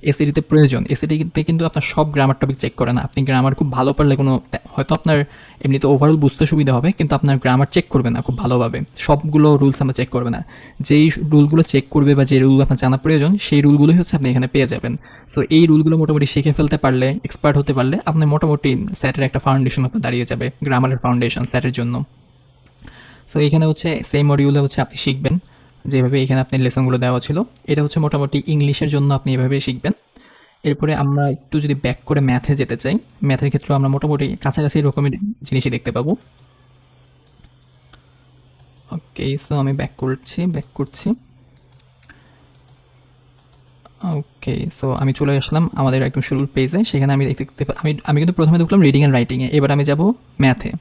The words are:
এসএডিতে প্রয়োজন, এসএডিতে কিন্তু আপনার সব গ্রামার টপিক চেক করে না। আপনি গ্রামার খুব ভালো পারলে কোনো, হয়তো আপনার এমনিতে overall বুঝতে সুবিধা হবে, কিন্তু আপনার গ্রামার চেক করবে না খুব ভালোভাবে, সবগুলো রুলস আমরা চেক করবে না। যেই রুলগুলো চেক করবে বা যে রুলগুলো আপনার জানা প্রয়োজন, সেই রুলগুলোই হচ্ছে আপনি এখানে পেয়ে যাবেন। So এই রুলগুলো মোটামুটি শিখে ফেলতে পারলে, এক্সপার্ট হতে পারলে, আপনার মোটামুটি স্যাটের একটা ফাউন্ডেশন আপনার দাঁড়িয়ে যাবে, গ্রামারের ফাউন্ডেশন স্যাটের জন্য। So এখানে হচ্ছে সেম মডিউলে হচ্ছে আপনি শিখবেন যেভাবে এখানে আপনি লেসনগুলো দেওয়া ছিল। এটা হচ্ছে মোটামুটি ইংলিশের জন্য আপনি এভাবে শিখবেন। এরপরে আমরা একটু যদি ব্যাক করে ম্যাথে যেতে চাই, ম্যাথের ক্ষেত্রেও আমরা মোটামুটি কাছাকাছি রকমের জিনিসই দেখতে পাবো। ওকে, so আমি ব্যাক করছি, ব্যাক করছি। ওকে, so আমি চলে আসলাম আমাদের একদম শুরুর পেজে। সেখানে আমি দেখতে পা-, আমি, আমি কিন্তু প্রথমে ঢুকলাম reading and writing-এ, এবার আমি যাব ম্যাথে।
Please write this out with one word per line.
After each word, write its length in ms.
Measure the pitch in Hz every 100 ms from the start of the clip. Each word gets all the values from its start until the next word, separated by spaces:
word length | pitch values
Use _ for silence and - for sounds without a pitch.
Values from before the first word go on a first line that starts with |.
| -
এসএডিতে 300 | 139 147 147 151
প্রয়োজন, 320 | 156 147 127 -
এসএডিতে 480 | 143 156 156 160 160 156
কিন্তু 140 | 165 165
আপনার 160 | - -
সব 140 | - 156
গ্রামার 220 | 147 135 135
টপিক 160 | 135 135
চেক 100 | 139 -
করে 120 | 123 123
না। 40 | 139
আপনি 140 | - 135
গ্রামার 260 | 131 131 135
খুব 100 | 147 127
ভালো 140 | 131 143
পারলে 180 | 147 139
কোনো, 120 | 135 127 - - -
হয়তো 180 | - 135 156
আপনার 200 | - 151 143 - - -
এমনিতে 220 | 139 135 139
overall 240 | 139 147 160
বুঝতে 180 | 143 - 151
সুবিধা 200 | 156 139 127
হবে, 120 | 156 -
কিন্তু 140 | 151 139
আপনার 180 | - 135
গ্রামার 240 | 131 127 139
চেক 120 | - -
করবে 160 | 139 123
না 40 | 117 -
খুব 100 | 123
ভালোভাবে, 360 | 110 123 117 - 151 - -
সবগুলো 420 | 147 151 151 151 143
রুলস 180 | 139 135
আমরা 120 | 135 131
চেক 100 | 135 123
করবে 140 | 123 117
না। 40 | - - - - 143
যেই 180 | 147 156 - 151
রুলগুলো 300 | 151 147 160 165
চেক 120 | 139 -
করবে 180 | 151 143 139
বা 60 | 135
যে 60 | 135
রুলগুলো 200 | 135 135 135
আপনার 140 | 131
জানা 120 | 131 131
প্রয়োজন, 260 | 156 160 143 202 -
সেই 140 | 147 143
রুলগুলোই 300 | 147 147 170
হচ্ছে 140 | 170 151
আপনি 100 | 131
এখানে 140 | 127 127
পেয়ে 120 | - 127
যাবেন। 200 | 123 120 120 - - -
So 60 | - 135 160
এই 80 | 170
রুলগুলো 240 | 156 156 160
মোটামুটি 240 | 156 151 143
শিখে 180 | - 143 143
ফেলতে 180 | 147 151
পারলে, 240 | 135 131 131 165 -
এক্সপার্ট 260 | - 151 143
হতে 120 | 139 135
পারলে, 180 | 127 170 -
আপনার 180 | 160 151
মোটামুটি 360 | 147 160 147 143 127 - -
স্যাটের 240 | 143 135 135
একটা 120 | 139
ফাউন্ডেশন 380 | 139 135 131 - 127
আপনার 140 | 117 113
দাঁড়িয়ে 180 | 123 120
যাবে, 160 | 120 123 - 143
গ্রামারের 320 | 127 131 127
ফাউন্ডেশন 380 | 131 123 120 117 127
স্যাটের 220 | 160 131 123
জন্য। 160 | 120 123 143 _ _ _ _ _ _ _ - - - - -
So 60 | 156 147
এখানে 180 | 160 160
হচ্ছে 180 | 151 170 156 -
সেম 140 | 143 147
মডিউলে 300 | 143 143 143
হচ্ছে 140 | 139 -
আপনি 140 | 135 - -
শিখবেন 300 | 135 139 180 - _ _ _ -
যেভাবে 240 | 135 127 135
এখানে 160 | 131 131
আপনি 120 | 127 131 127
লেসনগুলো 320 | 127 131 127
দেওয়া 160 | 123 123 -
ছিল। 120 | 151 247 _ -
এটা 100 | 151
হচ্ছে 140 | 147 165
মোটামুটি 340 | 151 143 139 143 -
ইংলিশের 340 | 151 143 143 151
জন্য 160 | 143 143 139
আপনি 120 | - 127
এভাবে 200 | 127 139 135
শিখবেন। 260 | 127 - - _ _ _ _ _ _ 160
এরপরে 240 | 147 156 156
আমরা 220 | 139 143 143
একটু 220 | 135 _ 156
যদি 100 | 147 139
ব্যাক 140 | 123 123 -
করে 120 | 147 135
ম্যাথে 240 | 123 - 139
যেতে 160 | 127 113
চাই, 120 | 131 180 - _ 143
ম্যাথের 200 | 131 143
ক্ষেত্রেও 220 | 143 - 139
আমরা 100 | 135
মোটামুটি 320 | 139 151 147 139 -
কাছাকাছি 340 | 135 139 147 156 143
রকমের 260 | 139 143 131 202 - -
জিনিসই 240 | 135 127 123
দেখতে 140 | - 113
পাবো। 140 | 135 214 _ _ _ _ _ _ _ _ _ _ _ _ _ _ _ _ _ - _ _ _ _ _ _ _ _ _ 165
ওকে, 300 | _ - 135 139
so 80 | - 147
আমি 100 | 139 139
ব্যাক 120 | 131 -
করছি, 360 | 131 131 - - 180
ব্যাক 140 | 160 - -
করছি। 300 | 139 - - 240 _ _ _ _ _ _ _ _ _ - _ _ _ _ _ _ _ _ _ _ _ _ _ _ _ _ _ _ 185 151
ওকে, 360 | 147 _ - 135 - -
so 80 | 135 127
আমি 100 | 135 127
চলে 140 | 143 139
আসলাম 220 | - 151 170 -
আমাদের 200 | 135 131 131
একদম 140 | 139 -
শুরুর 180 | 135 139
পেজে। 240 | 135 131 175 226
সেখানে 220 | 143 135 139
আমি 80 | 135 127
দেখতে 220 | 135 - 147
পা-, 100 | -
আমি, 80 | 151 147 -
আমি 100 | 147
কিন্তু 140 | 160 175
প্রথমে 200 | 156 170
ঢুকলাম 180 | 165 190 156
reading 180 | 139 143
and 80 |
writing-এ, 340 | 135 120 127 127 151
এবার 140 | 139 143
আমি 80 | 143
যাব 100 | 143 185 247 _ _
ম্যাথে। 280 | 135 127 - -